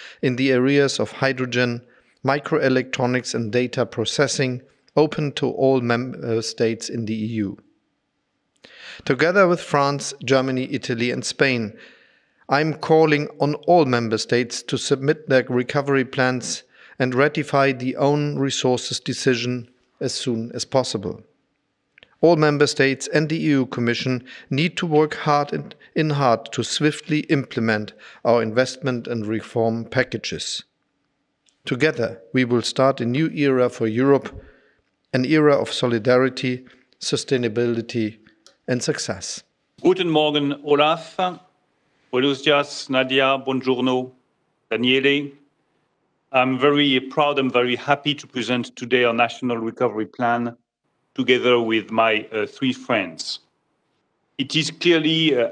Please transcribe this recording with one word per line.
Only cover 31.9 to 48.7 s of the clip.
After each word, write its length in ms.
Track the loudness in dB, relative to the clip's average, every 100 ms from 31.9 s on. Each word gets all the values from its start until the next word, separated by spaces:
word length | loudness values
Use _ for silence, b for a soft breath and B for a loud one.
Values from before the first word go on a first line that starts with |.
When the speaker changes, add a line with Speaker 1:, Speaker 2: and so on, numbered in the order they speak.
| 2 -4 -6 -4
Speaker 1:
we 100 | 0
will 180 | 2 2
start 380 | 0 2 2 2
a 60 | -2
new 240 | 0 -2
era 400 | 0 0 2 0
for 180 | 0 -2
Europe, 500 | 2 4 4 2 -16 b b b b b _ _
an 120 | -2 0
era 280 | 4 4
of 200 | 2 0
solidarity, 920 | -2 -2 0 2 2 2 -2 -4 -6 -10 b b b
sustainability 1160 | -4 -4 0 0 0 0 0 -2 -4 -4 -4 -6 _ b b b -4
and 120 | -4
success. 640 | -2 -4 -6 -8 -10 -14 -16 _ _ _
Speaker 2:
Guten 280 | 2 2 2
Morgen, 440 | 2 2 2 -2 -4
Olaf. 540 | 0 2 2 0 -6 -6 -6 -6 _ _ _ _ _ _ _
Buenos 300 | -2 0 0
dias, 480 | 2 2 0 -6 -4
Nadia. 480 | -2 0 2 2 2 -2
Buongiorno, 680 | -2 0 0 0 0 -4 -12 _ _ _ _ -6
Daniele. 600 | -2 2 2 2 0 -4 -12 _ _ _ _ _ _ _ _ _
I'm 260 | 0 0 2
very 400 | 2 4 2 2
proud 380 | 0 0 0 0
and 120 | 0
very 240 | 2 0 0
happy 400 | 0 0 -2 -6
to 100 | -6
present 480 | -8 -4 -2 -4